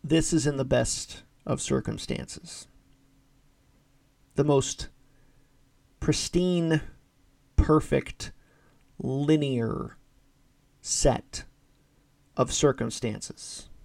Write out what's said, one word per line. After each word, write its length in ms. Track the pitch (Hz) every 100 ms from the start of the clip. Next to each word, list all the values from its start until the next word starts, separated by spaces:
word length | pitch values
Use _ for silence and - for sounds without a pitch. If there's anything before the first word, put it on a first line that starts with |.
this 280 | 147 160 156
is 140 | 165 135
in 120 | 139
the 80 | 131
best 580 | 127 123 - - - - _ -
of 140 | 127
circumstances. 1040 | - 135 - 110 - - - - - - - - _ _ _ _ _ _ _ _ _ _ _ _ _ _ _ -
The 80 |
most 460 | 143 139 131 - - - _ _ _ _ _ _ _ _ _ _
pristine, 840 | - 147 - 180 180 180 165 156 - - _ _ _ _ _ -
perfect, 760 | - 151 - 67 - - - - _ _ _ _ _ _
linear 1000 | - 135 143 156 143 127 113 - - - _ _ _ _ _ _ _ _
set 600 | - - 143 120 - - - _ _ _ _ _ _ _ _ -
of 160 | 123
circumstances. 1120 | - 147 127 117 - 117 107 - - - - - -